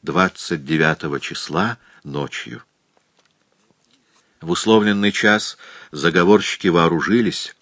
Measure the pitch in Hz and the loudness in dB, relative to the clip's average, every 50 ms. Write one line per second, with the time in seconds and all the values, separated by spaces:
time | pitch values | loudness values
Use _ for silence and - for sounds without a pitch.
0 | - 69 71 87 95 92 - - - - 87 78 67 73 80 78 78 80 78 - | -8 -2 0 0 0 0 -2 -8 -8 -8 -8 -8 -4 -4 0 2 2 0 0 -2
1 | - 76 71 67 - - - - - - 73 82 101 117 120 _ _ _ _ _ | -6 -8 -8 -8 -8 -10 -10 -10 -10 -6 -4 -2 -2 -4 -6 _ _ _ _ _
2 | _ 73 69 71 69 - - - - - 60 - - _ _ _ _ _ _ _ | _ -10 -8 -8 -8 -8 -10 -14 -14 -14 -16 -18 -20 _ _ _ _ _ _ _
3 | _ _ _ _ _ _ _ _ _ _ _ _ _ _ _ _ _ _ _ _ | _ _ _ _ _ _ _ _ _ _ _ _ _ _ _ _ _ _ _ _
4 | _ _ _ _ _ _ _ _ 82 82 87 - - 107 110 107 104 107 101 101 | _ _ _ _ _ _ _ _ -6 -4 -4 -2 2 4 4 4 4 2 0 2
5 | 101 104 98 - - 104 107 107 - - - _ - - - - - - - 73 | 0 0 0 2 2 2 2 2 -2 -6 -12 _ -20 -20 -20 -20 -20 -14 -10 0
6 | 71 85 82 90 87 92 107 101 92 - - - - 95 82 85 82 82 85 80 | 0 2 2 4 6 6 6 4 4 -2 -8 -2 0 2 4 4 4 4 2 0
7 | 73 78 104 120 113 92 80 - - - - _ | 0 2 2 2 2 0 -2 -6 -12 -12 -16 _